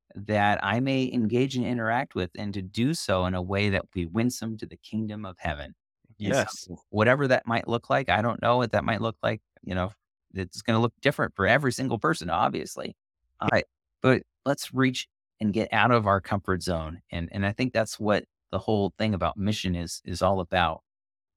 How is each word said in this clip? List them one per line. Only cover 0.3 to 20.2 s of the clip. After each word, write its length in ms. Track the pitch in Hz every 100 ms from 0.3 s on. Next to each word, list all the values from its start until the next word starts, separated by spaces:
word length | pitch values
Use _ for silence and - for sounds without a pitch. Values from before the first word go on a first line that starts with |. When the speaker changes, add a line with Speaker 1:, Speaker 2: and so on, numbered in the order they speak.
| 104 104 101
Speaker 1:
I 160 | 98 117
may 320 | 135 131 127
engage 440 | 127 107 120 131 127
and 100 | 110
interact 480 | 120 113 120 -
with, 160 | 92 90 -
and 160 | 104
to 80 | 98
do 320 | 92 113 131
so 320 | 165 - 92 90
in 80 |
a 80 | 92
way 260 | 90 98 104
that 140 | 95
will 80 | -
be 140 | 92 82
winsome 500 | 104 120 - 113 110
to 80 | -
the 120 | -
kingdom 460 | - 107 107 107 98
of 100 | 85
heaven." 360 | 82 73 69 - _ _ _ -
And 100 | 104
so 60 | 131
Speaker 2:
Yes. 280 | 101 - - 85 _
Speaker 1:
whatever 400 | 104 113 139 135
that 180 | 123 -
might 220 | 117 -
look 220 | 117 -
like, 180 | 135 131
I 140 | 98
don't 200 | 113 -
know 140 | 113 123
what 160 | 117
that 120 | 104
might 180 | 110 107
look 160 | 113 -
like. 180 | 113 110 _ _
You 120 | - 92
know, 160 | 92 - _ _ _
it's 280 | 95 92 -
gonna 180 | - 113
look 140 | 117 -
different 360 | 139 151 127 -
for 100 | 95
every 260 | 131 135
single 260 | 123 131 117
person, 280 | 160 - 87
obviously. 680 | 85 127 85 - - - - _ _ _ -
Uh, 200 | 104 107 - _ _ _
but 200 | 127 123 - _
let's 300 | 135 143 -
reach 320 | 127 131 127 - _ _ -
and 120 | 107
get 160 | 110 101
out 200 | 110 113
of 160 | 120 104
our 120 | 98
comfort 400 | - 101 - 92
zone. 400 | 92 82 78 87 -
And, 160 | 85 85
and 160 | 101 98
I 60 |
think 200 | 101 131
that's 280 | 113 110 -
what 240 | 107 98 - _ -
the 80 | 98
whole 340 | - 107 98 -
thing 160 | 110
about 220 | 92 85 -
mission 400 | 98 107 95 87
is, 260 | 85 -
is 180 | - 87